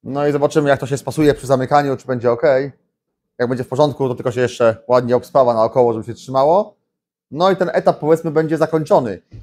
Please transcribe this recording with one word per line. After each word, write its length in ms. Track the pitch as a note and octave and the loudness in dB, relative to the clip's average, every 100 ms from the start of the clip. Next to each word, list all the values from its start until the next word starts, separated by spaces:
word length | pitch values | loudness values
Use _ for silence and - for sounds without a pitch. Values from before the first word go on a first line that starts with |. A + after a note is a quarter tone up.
No 240 | A2+ C#3 D3 | -8 -2 -2
i 60 | |
zobaczymy, 360 | C#3+ C#3+ D#3+ C#3+ | 0 0 0 0
jak 120 | C3+ | 0
to 60 | B2 | -2
się 120 | C3+ | -6
spasuje 360 | - C#3+ D3 | -6 0 2
przy 120 | C3+ B2+ | 0 0
zamykaniu, 500 | C3 C3 D3 C#3+ C3 | -2 2 0 2 -6
czy 100 | - | -4
będzie 260 | B2+ A#2+ | -2 -2
ok. 100 | A#2+ D#3 C3 C#3 _ _ _ _ _ _ _ | 0 2 0 -2 _ _ _ _ _ _ _
Jak 100 | A#2+ | -4
będzie 160 | B2 | -4
w 40 | B2 | -4
porządku, 400 | C3 D3+ B2+ C3+ | 0 0 0 -4
to 60 | |
tylko 180 | A#2+ B2+ | -4 -4
się 80 | A#2+ | -2
jeszcze 360 | B2 - A#2 A2 - | -4 2 0 0 0
ładnie 280 | B2 A#2+ B2 | 0 2 -2
obspawa 380 | - C#3+ B2 | 0 2 2
naokoło, 380 | A#2 A2+ C3+ A#2+ | 2 0 2 0
żeby 120 | A2+ | 0
się 100 | G#2+ | -8
trzymało. 640 | A2 - C3 C#3 F3+ G#3+ _ _ _ _ _ _ | -16 -6 0 2 2 -2 _ _ _ _ _ _
No 200 | C#3 F#3 | -2 0
i 60 | F#3 | 0
ten 140 | F3+ | -2
etap, 260 | - F3+ - | 0 0 0
powiedzmy, 320 | D3+ D#3+ E3 | 0 0 0
będzie 260 | D3+ D#3+ D#3 | -2 -2 -2
zakończony. 680 | D#3 D#3+ D3+ G3 A#2+ F2 _ - | 0 -2 2 0 0 -8 _ -20